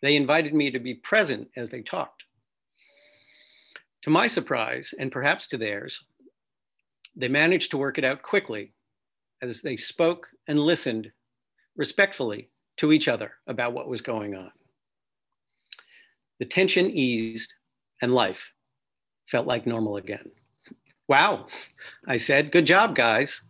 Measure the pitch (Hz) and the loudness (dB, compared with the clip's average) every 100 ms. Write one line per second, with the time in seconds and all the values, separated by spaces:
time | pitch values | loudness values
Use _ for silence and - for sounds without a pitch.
0 | 139 147 131 156 156 151 143 127 120 117 | 4 2 4 2 2 0 0 -2 -8 -10
1 | - 220 185 120 120 - 120 127 110 92 | 0 0 2 -2 -8 -12 -12 -10 -10 -8
2 | - _ - _ _ _ _ _ _ _ | -8 _ -20 _ _ _ _ _ _ _
3 | _ _ _ _ _ _ _ - _ _ | _ _ _ _ _ _ _ -20 _ _
4 | - 160 214 196 - 131 113 127 - - | 2 4 4 0 -2 -4 -4 -6 -8 -8
5 | 131 127 139 170 - 131 110 101 - - | -8 -2 -2 -2 -4 -6 -6 -6 -10 -14
6 | _ _ _ _ _ _ _ _ _ _ | _ _ _ _ _ _ _ _ _ _
7 | - - 127 139 160 180 - 143 139 135 | -20 -8 -2 2 4 2 0 -2 -2 -2
8 | 131 135 - 208 - 110 101 _ _ _ | -2 -2 -2 -2 -2 -10 -10 _ _ _
9 | _ _ _ _ 123 113 151 123 - - | _ _ _ _ -10 -8 -6 -4 -4 2
10 | 165 175 - _ - 151 147 165 - 113 | 2 2 -8 _ -2 2 4 2 0 -4
11 | 107 _ _ _ _ _ _ - 139 - | -6 _ _ _ _ _ _ -6 -6 2
12 | 196 - 120 104 - _ _ - 151 151 | 0 0 -6 -6 -12 _ _ -2 4 4
13 | 151 117 107 - - 113 120 117 - 120 | 4 -2 -4 -12 -12 -4 -4 -4 -8 -8
14 | - 113 104 95 92 _ _ _ _ _ | -6 -6 -6 -10 -14 _ _ _ _ _
15 | _ _ _ _ _ _ _ - - - | _ _ _ _ _ _ _ -20 -20 -20
16 | _ _ _ _ - - 190 190 180 180 | _ _ _ _ -4 0 2 4 2 2
17 | 131 117 113 113 110 - _ _ _ _ | 0 0 -4 -6 -10 -12 _ _ _ _
18 | 120 127 104 92 - _ _ _ _ _ | 0 2 2 -2 -14 _ _ _ _ _
19 | _ _ _ 127 110 120 123 117 110 101 | _ _ _ -2 0 -2 -2 -2 -2 -6
20 | 95 101 - _ _ _ - - _ _ | -8 -12 -12 _ _ _ -20 -20 _ _
21 | _ 135 180 202 - - - _ - - | _ 4 4 0 -8 -16 -18 _ -20 -20
22 | - 123 - 143 151 175 151 180 220 233 | -4 0 4 4 6 4 6 6 6 4
23 | 120 110 143 - _ | 4 4 2 -4 _